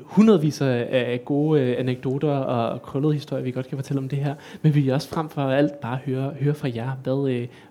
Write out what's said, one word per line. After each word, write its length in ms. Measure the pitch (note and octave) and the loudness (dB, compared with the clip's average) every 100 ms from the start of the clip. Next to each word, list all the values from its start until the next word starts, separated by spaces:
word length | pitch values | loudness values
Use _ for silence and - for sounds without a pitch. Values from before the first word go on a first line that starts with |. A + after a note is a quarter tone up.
| C#3+ | -2
hundredvis 560 | - A3 F#3 D3+ - | 4 6 6 4 0
af, 260 | C3+ A#2+ A#2 | 0 0 2
af 300 | B2+ A#2+ B2 B2 | 0 0 -2 -2
gode, 360 | C#3+ D3+ D3+ | 0 4 4
øh, 140 | B2 B2 | 4 0
anekdoter 500 | B2+ B2 C3+ C#3 D3+ | -2 -2 -2 -2 0
og, 380 | C#3 C3 B2 A#2 | 0 0 0 -2
og 120 | - | -4
krøllede 320 | - C3+ D3+ | -6 -2 0
historier, 300 | D3 - C3 | 0 -4 -6
vi 80 | B2+ | -4
godt 160 | B2+ C3 | -6 -6
kan 100 | C#3 | -8
fortælle 220 | - C#3 | -4 -4
om 100 | C3+ | -4
det 100 | C#3 | -4
her. 160 | C#3+ D3+ - - | -4 -6 -12 2
Men 140 | D#3 D3 | 4 4
vi 40 | |
vil 120 | C3 | 4
også 160 | C3 - | 0 -2
frem 200 | E3 D#3 | -6 -6
for 120 | D3 | -2
alt 380 | C#3 C3+ D3 - | 2 4 2 0
bare 180 | A#2 C3 C3+ | -6 -6 -4
høre, 240 | C3 C3+ C3+ | -4 -4 -2
høre 140 | C#3+ | -2
fra 160 | D3 C#3 A#2 | 0 -4 -4
jer. 160 | B2+ C3 | -6 -6
Hvad, 280 | C3 C#3 C#3 | -4 -2 0
øh, 160 | B2 A#2+ - - | -2 -4 -12 -14